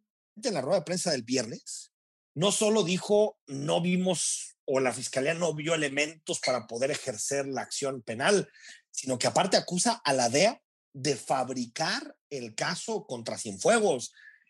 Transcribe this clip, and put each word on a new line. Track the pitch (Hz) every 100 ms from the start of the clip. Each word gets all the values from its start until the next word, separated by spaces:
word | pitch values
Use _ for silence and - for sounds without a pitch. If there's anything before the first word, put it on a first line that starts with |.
| _ _ _ -
en | 240
la | 170
rueda | 127 190
de | 160
prensa | 180 180
del | 139
viernes | 113 127 110 175 - - - _ _ _ _ -
no | 196
solo | 190 214 220
dijo, | 170 185 - 208 214 - -
"No | 139 147 170
vimos", | 175 180 185 160 - - - - -
o | 135
la | 131
fiscalía | 123 120 131 139
no | 165 170
vio | 151 151 160
elementos | 147 139 151 160 - 165
para | - 123 113
poder | 117 139
ejercer | 143 - 107 - 139 139
la | 127
acción | 104 - 139 135
penal, | 117 113 156 202 - - - - _
sino | - 131 123
que | 127
aparte | 151 185 202
acusa | - 175 233 226
a | 147
la | 131 120
dea | 139 202 285 _ _ _
de | 139 139 131
fabricar | - 139 123 131 120 - 160 240 302 - -
el | 139 117 110
caso | 147 175 - 214 -
contra | 120 113 107
Cienfuegos. | 110 98 165 233 208 131 - - - -